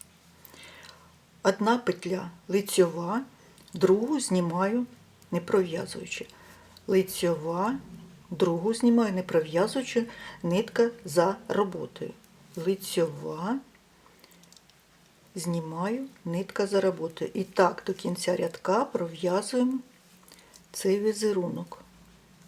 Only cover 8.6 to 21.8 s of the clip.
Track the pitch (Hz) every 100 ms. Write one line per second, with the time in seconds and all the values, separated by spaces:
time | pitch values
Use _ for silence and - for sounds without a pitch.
8.6 | 202 226 240 233 214 185 180 165 156 170
9.6 | 214 269 254 233 233 - - - 170 180
10.6 | 226 - 233 233 180 156 180 214 - 202
11.6 | 202 175 147 - - - - - - -
12.6 | 170 196 - 185 165 143 156 156 185 269
13.6 | - - _ _ - - - - - -
14.6 | _ _ _ _ _ _ _ 185 170 170
15.6 | 160 160 196 247 269 - 170 170 190 -
16.6 | 196 196 190 165 160 - 160 190 185 -
17.6 | 180 185 - 185 175 175 - 180 175 -
18.6 | - 214 - - 170 165 175 190 220 254
19.6 | 254 262 - - _ - - - - -
20.6 | - - 196 202 214 208 214 190 175 165
21.6 | 175 -